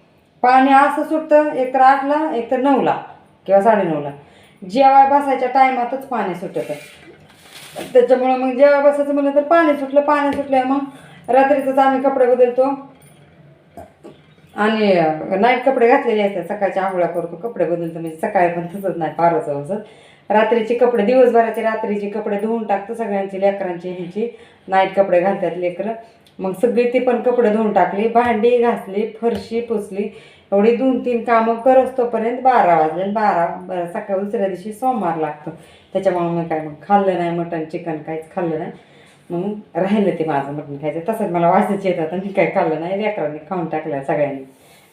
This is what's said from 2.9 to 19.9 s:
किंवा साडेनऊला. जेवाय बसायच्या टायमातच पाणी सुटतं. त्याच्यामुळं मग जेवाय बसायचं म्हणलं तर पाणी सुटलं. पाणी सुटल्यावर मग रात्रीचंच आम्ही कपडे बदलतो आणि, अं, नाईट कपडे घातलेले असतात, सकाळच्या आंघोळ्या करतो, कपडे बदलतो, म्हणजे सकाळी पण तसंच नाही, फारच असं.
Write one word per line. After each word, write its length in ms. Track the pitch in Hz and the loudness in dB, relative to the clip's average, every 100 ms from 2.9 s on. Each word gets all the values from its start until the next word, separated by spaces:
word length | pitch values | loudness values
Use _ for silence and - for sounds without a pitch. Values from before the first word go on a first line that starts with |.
| - - - _ _ - | -2 -8 -20 _ _ 0
किंवा 160 | 196 | 4
साडेनऊला. 480 | 208 214 180 151 143 143 - - _ _ 185 | 4 4 2 -2 -6 -12 -18 -20 _ _ -6
जेवाय 380 | 214 269 269 269 | 2 6 6 6
बसायच्या 400 | 285 285 254 247 | 4 2 -2 0
टायमातच 580 | 262 262 247 240 262 - | 2 2 2 -4 -6 -6
पाणी 280 | 233 196 | -6 -4
सुटतं. 260 | 175 180 170 - 196 - - - - - _ - - - - - | -6 -8 -8 -8 -10 -14 -20 -20 -20 -20 _ -20 -20 -18 -16 0
त्याच्यामुळं 440 | 254 240 247 254 254 | 2 4 2 2 0
मग 200 | 262 240 | 0 4
जेवाय 260 | 285 285 | 4 6
बसायचं 320 | 285 285 285 | 4 2 0
म्हणलं 200 | 285 277 | 0 2
तर 80 | 277 | 0
पाणी 300 | 294 339 320 | 2 4 4
सुटलं. 280 | 277 269 277 | 0 0 0
पाणी 360 | 294 294 277 269 | 2 2 0 -2
सुटल्यावर 300 | 269 262 254 | 0 0 0
मग 180 | 277 - - - - - | -2 -4 -12 -20 -16 0
रात्रीचंच 500 | 254 269 277 269 269 | 2 4 2 0 2
आम्ही 240 | 269 262 | 2 2
कपडे 240 | 269 254 240 | 0 2 2
बदलतो 380 | 247 240 240 269 269 - - - _ _ _ - _ _ - - _ - - _ _ _ - | 4 2 2 0 -2 -10 -20 -20 _ _ _ -20 _ _ -20 -20 _ -20 -20 _ _ _ -2
आणि, 360 | 214 220 208 | 0 2 2
अं, 480 | 180 156 156 - 190 | 4 2 -2 -4 0
नाईट 240 | 226 254 | 2 2
कपडे 240 | 269 226 233 | 0 2 4
घातलेले 340 | 277 240 214 | 4 2 0
असतात, 340 | 202 202 170 208 | -2 -4 -8 -4
सकाळच्या 260 | 196 190 | -4 -2
आंघोळ्या 260 | 190 180 170 | -2 -2 -2
करतो, 280 | 175 165 170 | -2 -8 -8
कपडे 280 | - - | -10 -4
बदलतो, 340 | 160 170 165 165 | -2 -2 -6 -8
म्हणजे 180 | 165 160 | -10 -8
सकाळी 360 | - 196 175 | -4 0 0
पण 140 | 170 170 | -2 -8
तसंच 300 | 202 190 170 | -8 -6 -4
नाही, 160 | 156 156 | -6 0
फारच 300 | 170 160 151 | 0 0 -2
असं. 280 | 143 143 202 - | -6 -6 -8 -10